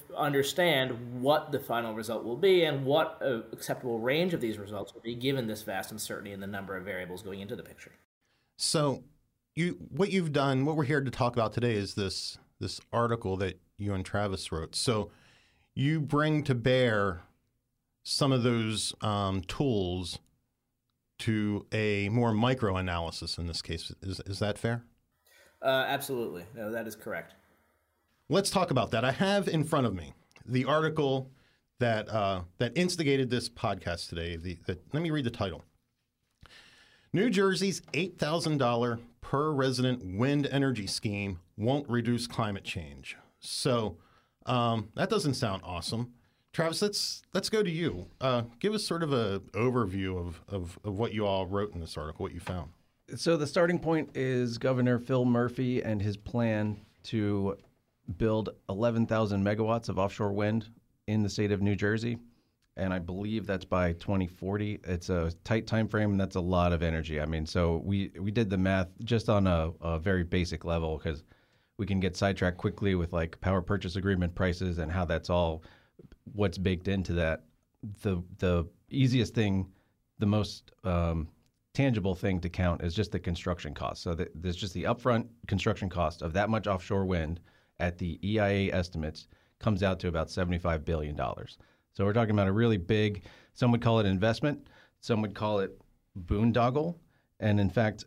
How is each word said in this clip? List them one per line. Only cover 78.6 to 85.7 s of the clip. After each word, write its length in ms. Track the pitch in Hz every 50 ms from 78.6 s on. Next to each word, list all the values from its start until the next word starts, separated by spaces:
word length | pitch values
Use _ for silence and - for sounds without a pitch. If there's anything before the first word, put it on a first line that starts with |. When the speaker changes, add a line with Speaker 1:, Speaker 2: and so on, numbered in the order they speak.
| 82 - - _ _ -
Speaker 3:
easiest 460 | - 139 131 123 131 123 104 - -
thing, 340 | 120 107 101 95 95 92 - - _ _ _ _ _ _ _ _ -
the 80 | 104
most, 460 | 101 104 107 98 - - - - - - _ -
um, 440 | 92 87 85 85 85 82 82 78 - - _ _ _ _ _ _ _ -
tangible 400 | - 139 135 117 107 92 98 90
thing 260 | - - 98 92 90
to 80 | 90 87
count 340 | - - 92 87 82 78
is 120 | 87 85 82
just 180 | 107 101 -
the 60 | - 90
construction 560 | - 92 85 - - 90 87 - - 76 73
cost. 280 | - 64 - - -
So 120 | - 90 82
the, 160 | 85 87 - -
there's 220 | 80 85 90 87
just 160 | 87 110 95
the 120 | - 90 73
upfront 420 | 98 120 - - 127 117 113 113 - - - -
construction 440 | - 101 92 - 113